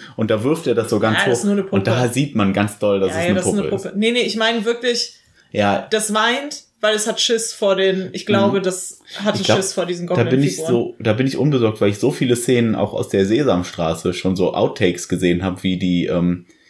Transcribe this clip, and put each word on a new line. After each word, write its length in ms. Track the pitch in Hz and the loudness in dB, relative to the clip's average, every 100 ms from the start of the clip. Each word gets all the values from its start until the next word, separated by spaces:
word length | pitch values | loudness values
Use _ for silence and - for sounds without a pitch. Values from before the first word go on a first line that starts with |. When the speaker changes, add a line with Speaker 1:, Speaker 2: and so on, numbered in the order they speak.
| - - | -12 -4
Speaker 1:
und 140 | 110 | 0
da 140 | 110 | 0
wirft 220 | 127 160 139 | 0 0 0
er 80 | |
das 160 | 113 110 | 0 0
so 80 | 107 | 0
ganz 160 | 110 165 | 2 2
Speaker 2:
Ja, 20 | |
Speaker 1:
hoch 40 | 196 | 2
Speaker 2:
das 80 | 120 | 0
ist 60 | |
nur 100 | 202 | 0
eine 100 | 202 190 | 0 0
Speaker 1:
und 180 | 98 - | 0 2
da 140 | 120 | 2
Speaker 2:
Puppe. 100 | 123 | 0
Speaker 1:
sieht 220 | 127 143 | 0 -2
man 180 | 110 98 | 0 2
ganz 260 | 98 104 - | 2 0 0
doll, 220 | 104 98 | 0 2
dass 120 | 95 | 0
Speaker 2:
Ja, 20 | |
Speaker 1:
es 60 | 160 | 0
Speaker 2:
ja, 40 | 175 | 0
Speaker 1:
eine 40 | - | 0
Speaker 2:
das 100 | 104 | 0
ist 60 | |
eine 100 | 202 | 0
Speaker 1:
Puppe 140 | - 202 | -2 -4
ist. 60 | |
Speaker 2:
Puppe. 140 | 160 202 | -6 -2
Nee, 120 | 220 | 0
nee, 120 | 247 | 0
ich 140 | 220 214 | -2 0
meine 280 | 220 233 | 0 0
wirklich, 500 | 214 233 247 233 - - _ _ _ | -2 -2 -2 -2 -6 -12 _ _ _
Speaker 1:
Ja. 340 | 107 101 98 - | 0 2 0 -2
Speaker 2:
das 220 | 214 208 | -4 -2
weint, 480 | 214 226 262 294 - _ - | 0 0 -2 -6 -12 _ -2
weil 140 | 214 214 | 0 0
es 100 | 226 | -2
hat 140 | 220 | -2
Schiss 320 | - 226 226 | 0 0 -2
vor 240 | - 202 190 | -2 0 2
den, 320 | 190 185 185 | 2 0 -4
ich 120 | - - | -8 0
glaube, 320 | 202 196 196 | 2 2 2
Speaker 1:
Mhm. 40 | |
Speaker 2:
das 360 | 180 185 - - - - | -2 -4 -10 -16 -16 -4
hatte 160 | 208 - | -2 0
Speaker 1:
Ich 40 | |
glaub, 140 | 196 - | 2 2
Speaker 2:
Schiss 140 | - | 0
vor 100 | - 175 | -4 -4
diesen 200 | 175 175 | -4 -2
Speaker 1:
da 60 | |
bin 280 | 175 117 131 | 0 2 2
ich 140 | 147 - | 2 0
Speaker 2:
Goblin-Figuren. 100 | - | 0
Speaker 1:
so, 220 | 120 - - | 0 -2 -4
da 140 | 113 | -2
bin 140 | 107 135 | 0 0
ich 100 | - | 2
unbesorgt, 440 | 139 135 110 107 | 2 4 2 2
weil 100 | 101 | 0
ich 80 | 104 | 2
so 120 | 123 | 0
viele 240 | 143 123 117 | 0 0 2
Szenen 380 | - 123 117 | 2 2 2
auch 180 | - 101 | 0 -2
aus 140 | - - | -2 0
der 160 | 101 98 | 2 2
Sesamstraße 880 | 117 135 90 90 - 82 82 92 | 2 2 0 -2 -4 -2 0 -2
schon 200 | 87 95 92 | -2 -2 0
so 180 | 90 | 0
Outtakes 540 | - 120 - 90 85 - | 2 -2 0 -2 -2 -4
gesehen 360 | 87 87 87 | 0 0 0
hab, 180 | 92 90 | -2 -4
wie 140 | 95 90 | -2 -2
die, 300 | 92 87 - | 0 0 0
ähm, 400 | 85 87 87 - _ | 0 0 -2 -8 _